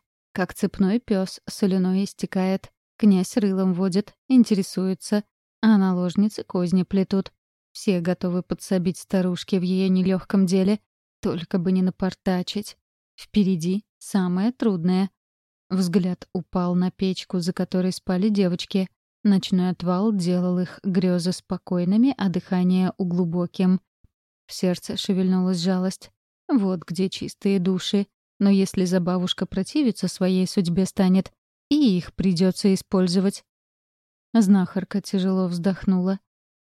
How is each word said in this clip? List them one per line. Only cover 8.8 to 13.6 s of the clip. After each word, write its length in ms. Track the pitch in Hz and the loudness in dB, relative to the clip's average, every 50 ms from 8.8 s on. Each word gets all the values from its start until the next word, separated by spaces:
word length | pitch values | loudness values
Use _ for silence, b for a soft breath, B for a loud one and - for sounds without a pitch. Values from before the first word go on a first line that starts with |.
| 170 185 165 - | 0 -2 -4 -4
старушке 600 | - - - 190 180 185 180 170 - - - 185 | -6 -2 -2 0 0 0 -2 -4 -4 -2 -2 -2
в 40 | 175 | 0
её 260 | 180 190 185 190 190 | 0 0 0 2 2
нелёгком 560 | 185 185 185 190 190 185 - - - 196 190 | 2 2 2 0 0 -2 -2 0 2 2 2
деле, 340 | 175 185 190 185 190 214 208 - _ _ _ _ _ _ _ | 2 2 2 2 2 0 -2 -4 _ _ _ _ _ _ _
только 380 | - 196 135 170 165 - - 190 | -6 -4 -4 -4 -4 -4 -4 -2
бы 140 | 165 185 185 | 0 0 0
не 80 | 185 | 2
напортачить. 960 | 185 185 - - 196 185 - - _ 196 185 180 185 - - 208 208 - - _ _ _ _ _ _ _ _ - | 0 0 -2 -2 -4 -6 -6 -4 _ -2 -2 -2 -4 -6 -8 -10 -10 -10 -16 _ _ _ _ _ _ _ _ -20
Впереди 640 | - - - 214 202 185 190 165 | -20 -2 0 2 2 2 0 0